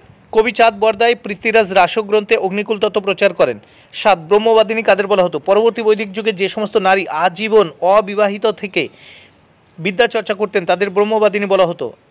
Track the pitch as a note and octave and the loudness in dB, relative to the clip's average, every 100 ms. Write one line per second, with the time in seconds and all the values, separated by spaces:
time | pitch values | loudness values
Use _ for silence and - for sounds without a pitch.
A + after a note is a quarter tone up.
0 | - _ _ A3 A3 G#3 A3+ G3+ A3 G#3 | -8 _ _ 0 0 2 0 2 -2 2
1 | A#3 A#3+ G3+ G3+ A#3 A3 G3 F#3+ F3 - | 0 0 -6 -8 0 2 2 2 2 0
2 | G#3 G#3+ G#3 A3+ F#3+ G3+ G#3 G#3+ G#3 G#3 | -2 -2 0 -2 -2 -4 -4 -2 -2 -2
3 | G3 F#3 G3+ F3 D3 G#2+ - _ _ - | -4 0 0 2 0 -2 -12 _ _ -4
4 | G#3+ F3+ D#3 G#3 A3+ A3 G#3 A3 A3+ G3 | 0 0 2 2 4 4 2 0 0 0
5 | G3 G3 F3+ D#3 - G3+ A#3 A3+ G#3+ G#3+ | 0 0 0 -2 0 2 2 0 0 0
6 | G#3+ F#3+ A3 F#3 F#3+ - G#3 A3+ F#3+ G3 | -2 -4 -4 -4 -4 -4 -4 0 2 0
7 | F3 D#3+ F3+ E3+ G#3+ A3 F3 - F3 G#3 | 0 -2 -2 -2 2 2 2 0 2 2
8 | G3 G3+ G3+ G#3 A3 - G3+ F3+ B2+ - | 2 0 -2 0 -4 -4 -4 -4 -4 -8
9 | - - - _ _ _ _ - F3 F3+ | -20 -20 -20 _ _ _ _ -8 -4 0
10 | A#3 A3+ G3+ G3+ G#3 G#3 F3 F3+ G3+ F#3 | 0 0 -4 -4 -2 -2 -2 -2 -2 0
11 | G#3 A3 G#3 G3+ G3+ G3 F3 E3+ B2 - | 0 2 0 0 0 2 2 0 -8 -10
12 | _ | _